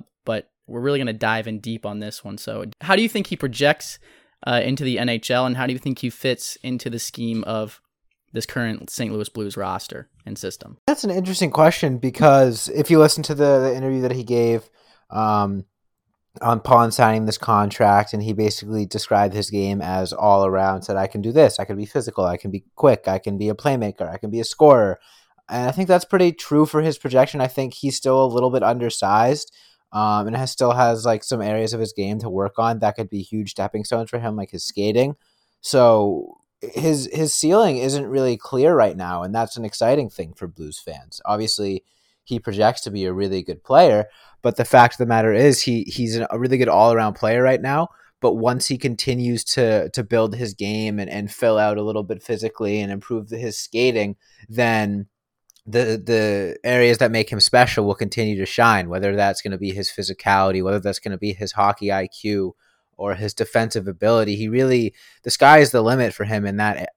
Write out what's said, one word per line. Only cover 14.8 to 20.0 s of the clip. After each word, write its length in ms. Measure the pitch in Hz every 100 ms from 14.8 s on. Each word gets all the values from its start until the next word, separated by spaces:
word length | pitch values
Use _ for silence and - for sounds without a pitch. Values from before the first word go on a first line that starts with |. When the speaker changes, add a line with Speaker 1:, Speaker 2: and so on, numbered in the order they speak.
| _ _ -
Speaker 2:
um, 540 | 107 107 107 101 98 - _ _ _ _ _ _ -
on 200 | 117 113
Paul 240 | - 120
and 100 | 117
signing 320 | 110 113 110 110
this 100 | -
contract, 800 | - 107 104 - 107 101 104
and 80 | 107
he 100 | 110
basically 540 | 104 107 - 101 110 98
described 480 | 101 - 104 101
his 160 | 101 95
game 320 | 104 98 98
as 320 | 90 92